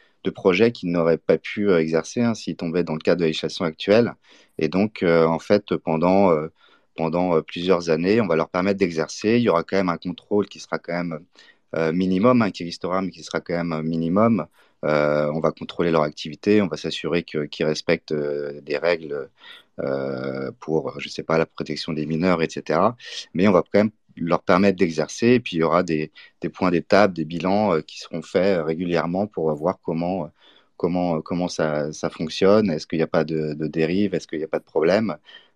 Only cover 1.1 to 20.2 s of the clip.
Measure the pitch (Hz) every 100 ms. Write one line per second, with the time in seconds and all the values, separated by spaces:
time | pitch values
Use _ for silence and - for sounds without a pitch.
1.1 | 80 - - - - 101 90 80 80 78
2.1 | - 117 110 - 82 87 85 85 80 -
3.1 | 85 82 78 80 - 87 78 - 107 113
4.1 | - _ - _ - 78 92 107 - 90
5.1 | 82 80 82 - 104 - 85 - 80 85
6.1 | 95 98 80 78 _ _ _ _ - 80
7.1 | 85 90 82 76 - 87 87 85 80 87
8.1 | 110 101 80 80 92 92 98 95 82 78
9.1 | - 104 120 117 85 82 95 92 82 90
10.1 | 85 - 104 101 - - 80 - 87 87
11.1 | 80 92 _ - _ _ - 80 85 92
12.1 | 92 117 123 107 - 85 - 90 92 95
13.1 | - 76 82 - 85 85 78 78 82 82
14.1 | 92 113 110 78 _ _ _ 78 76 73
15.1 | 76 76 78 78 78 - - 85 82 76
16.1 | - 80 73 - 104 95 78 82 - 78
17.1 | 85 82 78 73 - 76 76 - 82 -
18.1 | 78 73 73 73 73 71 71 80 87 78
19.1 | 71 67 _ - - _ - 67 69 67
20.1 | 65